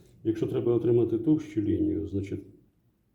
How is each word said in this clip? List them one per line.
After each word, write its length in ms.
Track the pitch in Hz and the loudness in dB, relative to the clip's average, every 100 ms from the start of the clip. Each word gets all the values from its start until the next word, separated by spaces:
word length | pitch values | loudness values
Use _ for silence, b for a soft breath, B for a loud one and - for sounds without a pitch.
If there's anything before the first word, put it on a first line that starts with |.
| b b | b b
Якщо 240 | 110 110 123 | -4 -2 -2
треба 260 | 127 117 | 0 0
отримати 440 | 117 120 120 113 110 | 2 4 2 2 0
товщу 440 | 151 156 - 107 | 2 0 0 -2
лінію, 460 | 101 - - - - | 0 0 0 -2 -4
значить 360 | 98 - 101 - - _ _ _ _ _ | -6 -6 -8 -10 -20 _ _ _ _ _